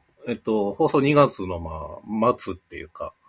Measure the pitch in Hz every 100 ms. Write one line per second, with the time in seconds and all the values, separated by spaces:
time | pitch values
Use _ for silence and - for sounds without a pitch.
0 | _ _ - 113 - 110 101 - 156 151
1 | 139 147 139 - 92 85 82 80 76 -
2 | - 110 113 120 - 90 _ 78 80 -
3 | 80 _